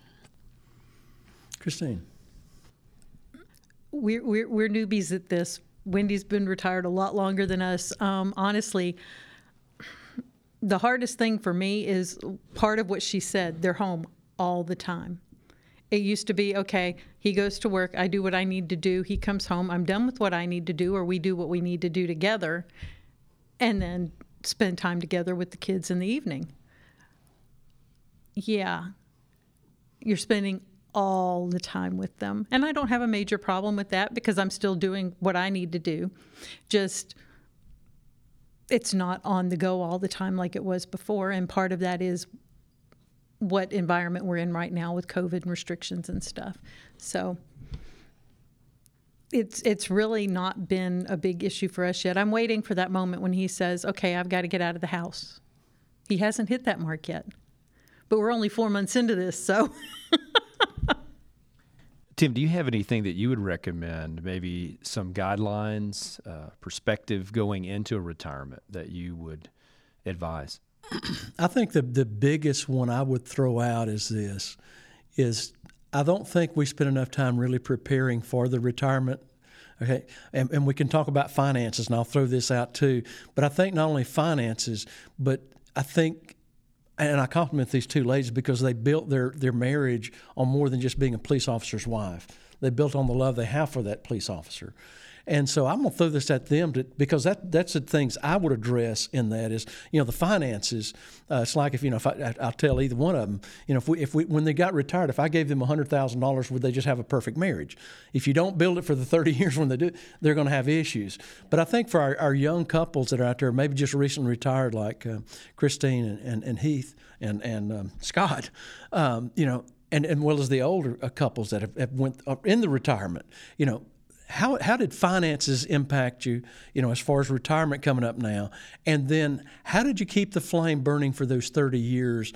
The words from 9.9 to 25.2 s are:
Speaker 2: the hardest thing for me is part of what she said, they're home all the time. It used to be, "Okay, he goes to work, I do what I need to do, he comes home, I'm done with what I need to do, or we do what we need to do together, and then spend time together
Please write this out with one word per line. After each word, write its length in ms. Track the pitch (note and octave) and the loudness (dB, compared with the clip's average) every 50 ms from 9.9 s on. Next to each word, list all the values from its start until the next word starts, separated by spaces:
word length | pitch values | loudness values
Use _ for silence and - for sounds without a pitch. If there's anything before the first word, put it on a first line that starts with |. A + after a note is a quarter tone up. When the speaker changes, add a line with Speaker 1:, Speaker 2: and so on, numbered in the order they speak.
| - - - - - B3 - - _ _ _ _ _ _ | -20 -20 -20 -16 -14 -14 -14 -14 _ _ _ _ _ _
Speaker 2:
the 160 | A3 F#3+ G3 | 0 0 2
hardest 400 | F3+ - B3 B3+ B3 B3 A#3+ - | 4 4 4 2 2 0 -2 0
thing 220 | - A3+ A3+ A3 G#3+ | 0 2 2 2 0
for 160 | - F#3+ F3 | 0 0 0
me 320 | F3+ F#3+ G3 G3+ G#3+ - | 0 0 0 0 -2 0
is 320 | G3 F#3+ F#3 F3+ F3+ - - - - F#3+ - - - - | 0 0 0 0 -4 -8 -10 -10 -10 -10 -12 -14 -14 -2
part 240 | - A3 G#3+ G#3+ A3 | 0 2 2 2 2
of 120 | G#3+ F3 | 0 -2
what 120 | G3 F3+ | -2 -4
she 160 | - - - F#3 | -4 -2 -4 -4
said, 440 | - - - G3 F3+ E3 D#3+ E3 | -2 -2 -2 -2 -2 -2 -2 0
they're 100 | F3+ F#3 | 0 0
home 320 | E3+ - G3+ F#3 F3 D#3+ E3 - - _ _ _ _ - | 0 0 -2 -2 -2 -4 -6 -10 -14 _ _ _ _ -4
all 240 | F3+ F3+ F3+ F3 | -2 0 0 -2
the 140 | F3 E3+ F3+ | -2 -4 -6
time. 440 | - - F#3+ F3 E3+ - F3 F3 F3 - _ - - _ - _ _ _ _ _ _ _ _ | -6 -6 -6 -6 -6 -8 -10 -12 -12 -14 _ -20 -20 _ -20 _ _ _ _ _ _ _ _
It 120 | G#3 G#3 | -2 0
used 240 | G3+ G3 G#3 G#3 - | 2 0 0 0 -2
to 80 | - G3 | 0 0
be, 200 | G3 G#3 G3+ G3 | 0 0 0 0
"Okay, 420 | G3+ F#3+ - G#3+ F#3 F3+ F3+ F3+ - - - - - | -2 -2 0 0 0 0 0 -2 -6 -12 -20 -10 -2
he 140 | - G#3 | -2 0
goes 260 | F#3 G3+ G3+ G3+ G3+ - | 2 2 0 0 -2 -2
to 100 | - G#3+ | -2 0
work, 240 | F#3+ F#3 F3+ F3+ - | 0 0 0 0 0
I 120 | - F3+ F3+ | -2 0 0
do 140 | F#3 G3 | 0 0
what 120 | F#3+ F#3+ F#3 | 0 0 0
I 100 | F3+ F#3+ | 0 0
need 240 | F#3+ F#3 F#3+ F3 D#3 | 0 -2 -2 -2 -4
to 80 | F#3 | -4
do, 240 | D#3+ E3+ F#3+ F#3 F#3 | 0 0 0 0 0
he 160 | F#3 - G3+ | 0 -2 -4
comes 300 | F#3 - G#3 G3 F#3+ - | -2 -2 -2 -2 -2 -2
home, 240 | - F3+ F3 F#3 F3+ | -2 -2 0 0 0
I'm 140 | F3 F3 F3 | 0 0 0
done 200 | F#3 F#3+ G#3+ B3 | 0 2 2 0
with 160 | B3+ B3+ - | 0 0 0
what 140 | G#3+ F#3+ F3 | 0 0 0
I 100 | E3+ F3 | 0 -2
need 220 | F3 F3 F3 E3 | -2 -4 -2 -2
to 80 | F#3 E3+ | -2 -2
do, 200 | D3 F3 F3+ G3+ | 0 0 0 0
or 80 | F#3+ | 0
we 160 | F3 F3 F#3 F3 | 0 0 0 0
do 160 | D#3 F#3+ F#3 | 0 0 0
what 140 | F3 E3+ D3+ | 0 0 -2
we 140 | F3+ F3 | 0 0
need 180 | F3 F3 F3 D#3+ | 0 0 -2 -2
to 80 | F3 F3 | -2 -2
do 180 | D#3+ F#3 F3+ | 0 0 0
together, 600 | E3+ E3 D#3 F#3 G3+ A3 G#3 F3 D#3 E3 F3 F3 - - - - - - - - - _ _ _ _ _ _ _ _ _ - | 0 0 0 2 2 2 0 0 -2 -2 -4 -6 -10 -16 -16 -16 -16 -16 -18 -20 -20 _ _ _ _ _ _ _ _ _ 0
and 220 | B3 A3+ G#3 G3 | 0 2 2 0
then 320 | F3+ E3+ F3+ F3+ F3 D#3 - - - - - - - | -2 -2 -2 -4 -4 -6 -8 -12 -20 -20 -20 -8 -8
spend 320 | - - - A3 F#3 F3 | -6 0 0 0 0 0
time 240 | - - F3 F3 F3 | 0 -2 -2 -2 -2
together 360 | E3 D#3 F#3 F3 | -2 -2 -2 -2